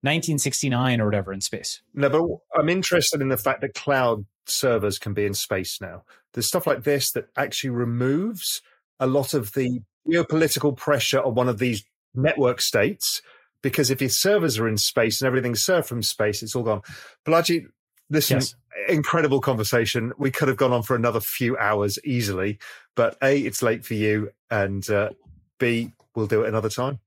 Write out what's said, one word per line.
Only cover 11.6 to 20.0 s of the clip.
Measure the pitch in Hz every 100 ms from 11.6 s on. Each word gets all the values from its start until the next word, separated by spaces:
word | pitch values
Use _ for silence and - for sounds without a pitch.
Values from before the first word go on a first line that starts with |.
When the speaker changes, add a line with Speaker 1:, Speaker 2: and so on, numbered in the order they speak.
| 123 107 - _ _
Speaker 2:
network | 123 143 147 127 123
states, | - 113 107 202 - - _ - _ _
because | 139 139 127
if | 131
your | 135
servers | - 190 202 165 110
are | 113
in | 107
space | - - 113 110
and | 131
everything's | 127 123 117
served | - 180 -
from | 120
space, | 104 - 107 101
it's | 110
all | 127
gone. | 113 104 - - - _ -
Balaji, | 165 170 170 - _ _ _ _
listen, | 151 - 127
Speaker 1:
Yes. | 135 - _ - -
Speaker 2:
incredible | 156 143 165 151 135
conversation. | - 113 107 123 113 123